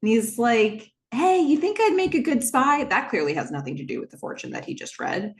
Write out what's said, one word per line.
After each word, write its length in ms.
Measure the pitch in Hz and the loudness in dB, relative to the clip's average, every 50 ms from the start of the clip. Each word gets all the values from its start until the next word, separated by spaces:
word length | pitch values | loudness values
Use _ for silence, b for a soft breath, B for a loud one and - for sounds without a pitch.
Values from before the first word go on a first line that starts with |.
And 80 | - 214 | 2 4
he's 280 | 220 226 208 220 - - | 2 2 2 0 -2 0
like, 540 | 233 240 233 226 214 214 208 - - - _ _ _ _ | 0 2 4 4 4 2 0 -4 -14 -18 _ _ _ _
Hey, 300 | - 233 311 370 370 370 | -4 0 2 4 4 4
you 160 | 339 277 294 | 4 4 4
think 220 | 320 302 370 415 415 | 2 2 0 0 2
I'd 160 | 440 427 - | 2 2 4
make 180 | 370 370 359 - | 2 2 2 2
a 60 | 330 | 0
good 240 | 247 - 302 240 240 | 0 2 0 0 0
spy? 400 | - - 262 254 277 285 294 285 | 2 2 2 4 4 2 2 2
That 240 | - 185 214 277 - | 0 0 0 0 0
clearly 240 | - 190 151 143 | -2 0 0 0
has 180 | 151 165 - - | 0 -2 -4 -4
nothing 260 | 151 143 139 135 - - | -6 -8 -6 -6 -8 -8
to 60 | 135 | -8
do 140 | - - - | -8 -8 -8
with 120 | - - | -8 -10
the 80 | - - | -14 -14
fortune 320 | - 143 - - - - | -12 -12 -10 -10 -12 -10
that 160 | - - - | -10 -10 -8
he 80 | - - | -10 -10
just 260 | - - - - - | -10 -10 -14 -12 -8
read. 340 | - - - - 202 214 208 | -6 -4 -4 -4 -6 -6 -10